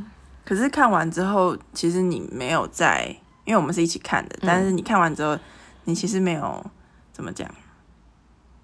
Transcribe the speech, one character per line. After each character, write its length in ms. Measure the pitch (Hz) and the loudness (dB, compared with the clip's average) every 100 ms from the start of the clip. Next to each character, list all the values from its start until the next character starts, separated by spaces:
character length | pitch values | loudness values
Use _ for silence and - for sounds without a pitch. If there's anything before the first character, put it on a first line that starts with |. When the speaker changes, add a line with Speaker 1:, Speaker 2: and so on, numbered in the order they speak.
| 202 - - - - | -14 -18 -20 -14 -4
Speaker 1:
可 100 | 196 | -2
是 140 | 277 | 0
看 200 | 302 247 | 4 4
完 220 | 180 165 | 4 0
之 120 | 170 | -2
后， 340 | 190 202 180 135 - | 0 2 2 0 -8
其 180 | - 165 | -4 -2
实 100 | 180 | 2
你 240 | 185 139 - | 0 0 -6
没 200 | 127 127 | -6 -2
有 140 | 160 104 | -2 -2
在， 460 | - 160 73 60 - _ _ | 0 2 2 -2 -10 _ _
因 100 | - | 0
为 40 | 320 | 2
我 20 | |
们 120 | 143 | 2
是 80 | 175 | 2
一 40 | 170 | 0
起 140 | - | -2
看 260 | - 95 - | -4 -4 -4
的， 80 | - | -4
Speaker 2:
嗯。 40 | 185 | 2
Speaker 1:
但 160 | 180 | 2
是 80 | 190 | 2
你 100 | 180 | 0
看 160 | - 208 | 2 2
完 160 | 165 | 2
之 80 | 143 | 2
后， 160 | 151 147 - - - - | -2 -2 -6 -20 -20 -10
你 100 | - | -4
其 140 | 170 180 | -2 0
实 140 | 196 | 0
没 100 | 185 | 0
有， 320 | 160 117 50 - - - _ _ | 0 -4 -8 -12 -18 -20 _ _
怎 100 | - | -12
么 80 | 87 | -10
讲？ 120 | - - - - _ _ - _ _ _ _ _ - | -10 -12 -14 -20 _ _ -20 _ _ _ _ _ -20